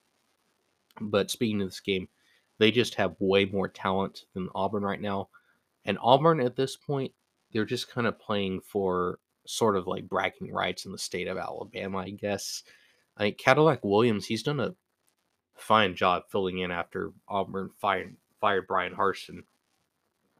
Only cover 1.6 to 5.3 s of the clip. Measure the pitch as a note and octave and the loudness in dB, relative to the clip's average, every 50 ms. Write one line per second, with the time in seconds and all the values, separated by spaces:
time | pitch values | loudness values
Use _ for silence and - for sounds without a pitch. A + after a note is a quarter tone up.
1.6 | G2 F2+ - - - G2+ G2 F#2 F2+ - _ _ _ _ _ _ _ _ _ - | -4 -4 -6 -8 -2 -2 -2 -2 -2 -6 _ _ _ _ _ _ _ _ _ 4
2.6 | A2 A2 A2 B2 A2 - - - G2+ F#2 F2+ - G2+ F#2+ F#2+ G2 G2 G2 G2 G2 | 4 6 6 4 2 2 2 0 0 0 0 -2 0 4 4 4 4 2 0 -2
3.6 | F#2 F#2 - - - G2 F#2+ F#2+ F#2+ - - - - _ - F#2+ F2+ - - G2 | -4 -4 -6 -4 -2 0 0 0 -2 -4 -6 -12 -20 _ -8 -8 -8 -6 -4 -2
4.6 | F#2+ G2 G#2+ G2+ G2+ G2+ G2 - G2+ G#2 G2 G2 F#2 - | -2 -2 -2 -2 -4 -4 -4 -4 -4 -4 -4 -4 -6 -8